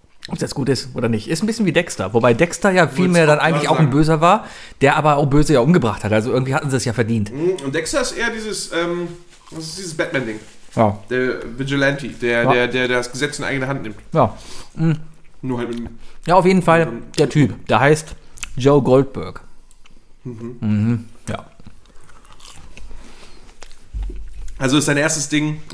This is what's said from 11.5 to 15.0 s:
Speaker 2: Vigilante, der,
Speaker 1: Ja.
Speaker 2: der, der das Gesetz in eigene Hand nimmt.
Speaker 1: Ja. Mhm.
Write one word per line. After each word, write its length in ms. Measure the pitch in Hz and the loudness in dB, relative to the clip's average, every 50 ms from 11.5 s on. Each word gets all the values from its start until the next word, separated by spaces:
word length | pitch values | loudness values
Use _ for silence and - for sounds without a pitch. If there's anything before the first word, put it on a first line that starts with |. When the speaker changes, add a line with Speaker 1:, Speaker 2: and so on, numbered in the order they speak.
| 117 127 | -8 -8
Speaker 2:
Vigilante, 480 | 135 135 139 139 139 139 143 139 127 113 | -6 -2 0 2 2 2 0 0 -4 -10
der, 340 | - - 123 120 120 117 120 | -8 -4 -2 0 2 2 4
Speaker 1:
Ja. 80 | 131 127 | 4 4
Speaker 2:
der, 160 | 123 123 120 | 4 2 2
der 180 | 123 127 127 123 | 2 0 0 0
das 220 | 127 123 120 - | 0 0 -2 -2
Gesetz 300 | - 127 139 143 143 - | -4 -4 -4 -4 -4 -4
in 40 | 135 | -6
eigene 220 | - 135 135 131 | -4 -4 -4 -4
Hand 160 | 131 139 131 - | -4 -4 -6 -6
nimmt. 140 | 110 104 - - - - | -10 -12 -14 -10 -4 0
Speaker 1:
Ja. 240 | 165 127 101 - - - - - - - - - | 2 2 2 0 -4 -14 -12 -12 -12 -12 -10 -4
Mhm. 200 | 160 160 165 156 - | -2 0 0 0 0